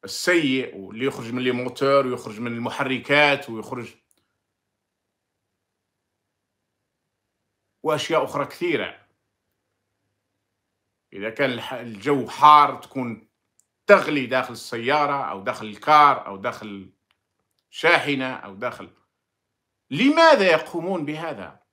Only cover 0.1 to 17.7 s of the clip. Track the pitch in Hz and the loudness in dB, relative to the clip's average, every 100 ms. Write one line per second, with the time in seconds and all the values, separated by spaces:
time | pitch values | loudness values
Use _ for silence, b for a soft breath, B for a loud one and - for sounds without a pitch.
0.1 | - - 175 147 131 127 98 95 107 131 | -6 0 2 2 -2 -4 -12 -16 -6 -6
1.1 | 127 113 123 127 123 123 123 139 139 131 | -6 -8 -4 -2 -2 -6 -2 2 2 2
2.1 | 120 - 107 120 117 120 - 135 131 127 | -4 -8 -10 -8 -6 -6 -4 -4 -4 0
3.1 | 143 147 139 - 113 107 123 113 _ _ | 4 4 2 -4 -12 -10 -12 -14 _ _
4.1 | _ _ _ _ _ _ _ _ _ _ | _ _ _ _ _ _ _ _ _ _
5.1 | _ _ _ _ _ _ _ _ _ _ | _ _ _ _ _ _ _ _ _ _
6.1 | _ _ _ _ _ _ _ _ _ _ | _ _ _ _ _ _ _ _ _ _
7.1 | _ _ _ _ _ _ _ 156 151 - | _ _ _ _ _ _ _ -4 -2 0
8.1 | 156 135 143 139 - 175 139 90 - _ | -2 0 -4 -6 -6 -4 -2 -4 -12 _
9.1 | _ _ _ _ _ _ _ _ _ _ | _ _ _ _ _ _ _ _ _ _
10.1 | _ _ _ _ _ _ _ _ _ _ | _ _ _ _ _ _ _ _ _ _
11.1 | 98 104 113 139 117 - 127 120 104 120 | -10 -10 -2 -2 -2 -8 -12 -12 -8 -2
12.1 | 143 120 - 151 151 147 127 - 135 120 | -2 -2 6 10 10 8 0 -10 -8 -8
13.1 | 110 _ _ _ _ _ _ - 196 151 | -10 _ _ _ _ _ _ 4 4 6
14.1 | 151 123 131 123 117 - 117 117 147 143 | -4 -2 -2 -2 -10 -12 -8 -2 0 0
15.1 | 143 104 98 98 110 107 101 - 151 147 | -2 -6 -8 -8 -10 -12 -10 4 6 6
16.1 | 135 - 98 120 - 107 98 92 _ _ | 4 -4 -8 -8 -10 -14 -14 -16 _ _
17.1 | _ _ _ _ _ _ | _ _ _ _ _ _